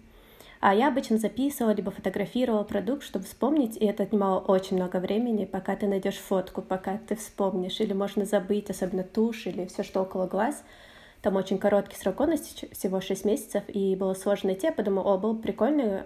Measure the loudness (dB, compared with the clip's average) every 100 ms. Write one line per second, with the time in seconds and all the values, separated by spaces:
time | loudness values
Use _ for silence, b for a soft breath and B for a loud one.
0 | -18 b b b b b 4 6 4 2
1 | 2 2 0 0 -2 2 2 2 -2 -4
2 | -4 -2 -2 0 2 2 0 -2 -2 -4
3 | -4 -6 -6 -2 2 4 2 2 0 2
4 | 0 2 2 2 4 2 2 0 0 -2
5 | 0 0 0 0 -2 -4 -4 -2 0 0
6 | -2 -4 -2 0 0 -6 -4 -4 -4 -6
7 | -4 -8 -6 -2 0 0 -2 -2 -2 0
8 | -2 -2 2 2 2 -2 -2 -4 -2 -2
9 | -2 0 0 0 -6 -6 -6 -6 -2 -2
10 | -2 -2 0 0 0 -2 -12 b b b
11 | b b 0 0 0 2 4 4 2 -4
12 | -2 0 2 0 -2 -12 -14 -6 -2 -2
13 | -2 -2 0 0 -2 -4 -4 0 0 2
14 | 0 0 0 0 0 0 -2 0 0 2
15 | 2 2 2 -2 -4 0 2 2 0 -2